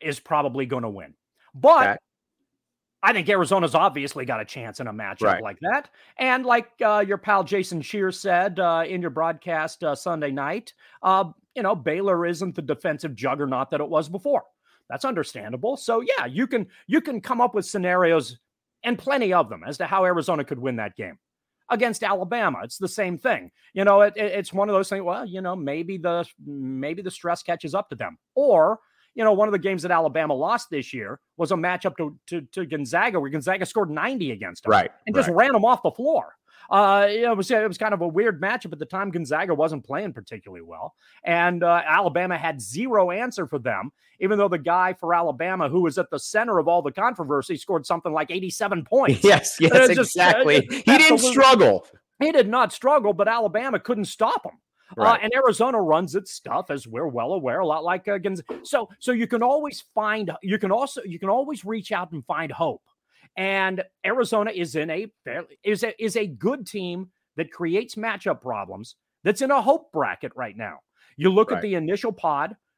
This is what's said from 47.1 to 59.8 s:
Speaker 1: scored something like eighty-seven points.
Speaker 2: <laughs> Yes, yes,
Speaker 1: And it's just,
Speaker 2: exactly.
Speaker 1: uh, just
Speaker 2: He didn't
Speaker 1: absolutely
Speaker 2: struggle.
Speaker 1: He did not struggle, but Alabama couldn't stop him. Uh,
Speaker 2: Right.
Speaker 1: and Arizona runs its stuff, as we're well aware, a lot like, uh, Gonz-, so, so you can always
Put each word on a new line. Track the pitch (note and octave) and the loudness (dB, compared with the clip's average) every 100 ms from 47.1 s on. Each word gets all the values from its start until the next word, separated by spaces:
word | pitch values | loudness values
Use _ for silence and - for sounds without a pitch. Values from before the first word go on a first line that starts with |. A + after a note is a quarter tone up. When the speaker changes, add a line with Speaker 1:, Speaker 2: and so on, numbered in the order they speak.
| G#3+ D3 C#3+ C3 D#3+ | -2 -4 -4 -2 -8
Speaker 1:
scored | - E3+ - | -4 -4 -2
something | E3+ E3+ | -4 -2
like | D#3 D3+ | -4 -4
eighty-seven | F3+ F#3 - G3+ F#3 | -6 -8 -6 -4 -4
points. | - B3+ A3+ A#2 | 0 2 4 6
Speaker 2:
<laughs> | |
Yes, | G3+ F#3+ - - | 6 6 4 2
yes, | D#3+ | 6
Speaker 1:
And | G3 | 8
it's | C4 F3+ | 8 6
just, | A#3 F3+ | 2 4
Speaker 2:
exactly. | F3+ G#3+ D3+ D3 | 4 6 6 4
Speaker 1:
uh, | |
just | - | 2
Speaker 2:
He | C4+ | -2
didn't | A3+ D4 D#4 | 6 8 8
Speaker 1:
absolutely | D4+ B3+ | 6 4
Speaker 2:
struggle. | B3 C4 A#3+ C#3 F#2+ - _ _ _ | 6 8 8 6 4 -2 _ _ _
Speaker 1:
He | D4+ | 2
did | D#4 G#3 | 4 4
not | A#3+ G#3+ | 2 0
struggle, | - B3+ D4 G#3 | 0 2 2 2
but | F3+ G3+ | 0 0
Alabama | A#3 G#3 G#3 C4 A#3+ | 2 0 -2 -2 -4
couldn't | - A3+ F#3+ | -2 -4 -4
stop | - A3 A#4 - | -2 0 0 -6
him. | - _ _ _ - | -18 _ _ _ 2
Uh, | |
Speaker 2:
Right. | G#3+ A3 | 4 4
Speaker 1:
and | G#3+ | 2
Arizona | B3+ B3+ G3 A#3+ A#3 | 2 2 2 0 2
runs | E3+ D#3 F3+ F3 | 2 2 2 -4
its | F#3+ | -8
stuff, | - D3 C#3+ - | -14 -6 -6 -4
as | C#3+ A#2 | -8 -8
we're | A2+ D#3 | -8 -6
well | A#2+ A#2+ | -4 -4
aware, | F#3 C3 C3+ | -2 -2 -2
a | F3 | 0
lot | D#3 | -2
like, | E3 F#3 G#3 | -2 -4 -4
uh, | G3+ | -4
Gonz-, | F#3+ F#3 - - | -4 -8 -10 -14
so, | - C4+ A3 - | -4 -2 -4 -8
so | - | -2
you | A#3+ A#3 | -2 0
can | A#3 | 0
always | A#3+ D4 D4 - | 2 0 -2 -10